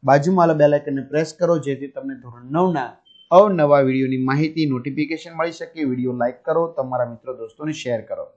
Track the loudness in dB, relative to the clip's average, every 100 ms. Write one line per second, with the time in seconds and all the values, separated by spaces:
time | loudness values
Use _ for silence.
0 | 4 4 4 2 4 6 4 4 0 -6
1 | -4 -4 -4 -2 0 0 0 -6 -8 -12
2 | -12 -12 -16 -20 -6 0 0 0 -6 -12
3 | _ _ _ 6 6 4 4 4 4 0
4 | -2 -2 0 0 0 -2 -2 -2 -6 -6
5 | -6 -6 -10 -6 -6 -6 -14 -6 -4 -2
6 | -4 -2 -4 -4 -4 -2 -2 -4 -6 -4
7 | -4 -8 -14 -12 -14 _ -8 -8 -4 -6
8 | -6 -12 -12